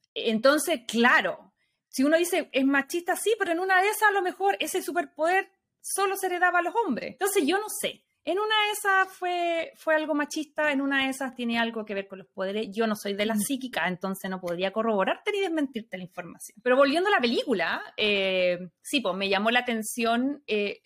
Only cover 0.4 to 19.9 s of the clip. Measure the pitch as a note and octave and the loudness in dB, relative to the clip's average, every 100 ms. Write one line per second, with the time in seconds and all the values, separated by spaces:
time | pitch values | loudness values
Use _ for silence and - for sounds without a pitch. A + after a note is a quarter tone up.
0.4 | B3+ D4+ D#4+ D#4+ - A3+ A#3+ D4+ F#3 - | 4 4 2 -2 -2 2 4 4 2 -4
1.4 | - _ _ _ _ - C#4 E4 F4 F4+ | -12 _ _ _ _ 0 4 4 2 0
2.4 | - C4 C4+ C#4 C#4 E4+ F4 D#4+ G4+ A4 | 0 0 2 2 0 -4 -4 -2 0 0
3.4 | F4+ E4 F#4+ F#4 G4+ G#4 G#4+ G4+ F4+ - | 0 0 2 2 2 2 2 2 -2 0
4.4 | G4 - D#4 F#4 F4 D#4+ - - D#4+ F#4+ | 0 0 -2 -4 -2 -4 -4 -2 2 2
5.4 | F#4+ _ _ _ - - G4 F#4+ F#4 F4+ | 0 _ _ _ -8 -2 -2 -2 -2 0
6.4 | F4+ F4 F4 A4+ G4+ G3+ - - G4 G4+ | 2 2 0 0 0 -2 -6 -4 0 2
7.4 | C#4 G4 G#4+ - E3+ - _ _ C#4+ F4+ | 2 0 -2 -6 -8 -8 _ _ -4 -2
8.4 | G#4+ A4 G#4 G4+ G4+ F#4+ F#4+ - F4+ F4 | 0 0 0 -2 2 2 2 -2 -4 -2
9.4 | E4+ E4 D#4+ - - D#4 D#4 D4 D4 D#4+ | 0 -2 -4 -6 0 0 2 -2 -2 -6
10.4 | D4 - D4+ C#4 C#4 C#4 C4+ C4 C4 A#3+ | -6 -2 0 0 0 0 0 -2 -6 -6
11.4 | A#3+ A#3 A3+ A3+ G#3 G3 G3 F#3+ F#3 - | -2 0 -2 -4 -6 -8 -8 -14 -14 -8
12.4 | F#3+ G#3 G#3+ G3 A3+ G#3+ G3+ G3+ G#3+ G#3+ | -4 -4 -4 -2 -2 -2 -4 -2 0 0
13.4 | G3+ C4 C4 F#3+ E3+ F3 F#3+ F#3+ F#3+ F#3 | -2 -4 -4 -4 -2 -2 -6 -6 -6 -6
14.4 | F3+ F3 F#3 G3+ A3+ G#3 F#3+ - - G#4 | -6 -2 -2 0 0 2 0 -2 -4 -2
15.4 | F#4+ D#4+ C#4 A3+ A3 F#3 F3+ - E3+ - | -2 -2 -2 -6 -10 -12 -12 -12 -14 -16
16.4 | - - B3 B3+ C#4 D#4 G4 G4 A#3+ D#4+ | -20 -6 2 4 6 4 2 2 2 0
17.4 | A#4 G3+ E3 B3 G#4 - G#3 G3+ F#3+ F#3 | 0 0 0 -4 -8 -2 0 2 2 2
18.4 | F3+ F3+ F3+ - - C#4+ G#3+ F#3 G3 F#3+ | 2 0 -6 -14 -4 -2 0 -2 0 2
19.4 | A3 B3 A#3+ A3+ A3 | 2 2 0 -2 -4